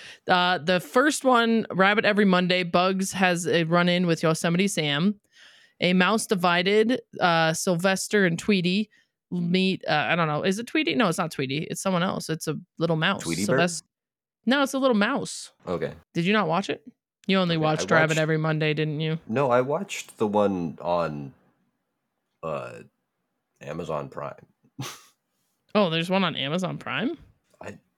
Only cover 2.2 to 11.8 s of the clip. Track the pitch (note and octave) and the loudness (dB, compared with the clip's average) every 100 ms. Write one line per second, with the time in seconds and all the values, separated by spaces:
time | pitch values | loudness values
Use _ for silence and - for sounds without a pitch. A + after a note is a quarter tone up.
2.2 | G3+ F3+ F3+ F3+ F3 F3 F#3 F#3+ F#3+ F3+ | 4 4 2 0 2 2 2 0 -4 0
3.2 | F#3 F3 E3+ D#3 D#3+ F3 F3 F3 F3+ D#3+ | 0 2 0 0 2 2 2 2 2 2
4.2 | D#3+ D#3+ F3 E3+ G3+ - D3+ C#3+ F#3+ G#3 | 0 0 0 2 0 0 -2 0 0 -2
5.2 | _ _ - - _ - F3 F#3 F#3 A3 | _ _ -20 -20 _ -2 2 4 4 2
6.2 | - G3 F3 F3 F3+ G#3+ A3 B3+ - - | 0 0 2 2 2 2 2 0 -4 -2
7.2 | F3+ E3 D#3+ E3 - E3+ F#3+ F#3+ - G#3 | 2 2 2 0 0 0 0 0 0 2
8.2 | F#3 E3 - G3 F3+ F#3+ G#3+ _ _ _ | 2 0 0 2 2 0 -2 _ _ _
9.2 | - F3+ F3 F#3 F#3 F#3 - D3+ A#2 E3+ | -10 -4 0 2 2 0 0 0 2 0
10.2 | D#3 D3 G3 G3 A#3+ D#4+ D4+ B3+ G3+ E3 | 0 0 -2 -2 -2 -2 0 0 0 0
11.2 | D#3+ - C3 C#3+ - - | -4 -4 -4 -4 -6 -6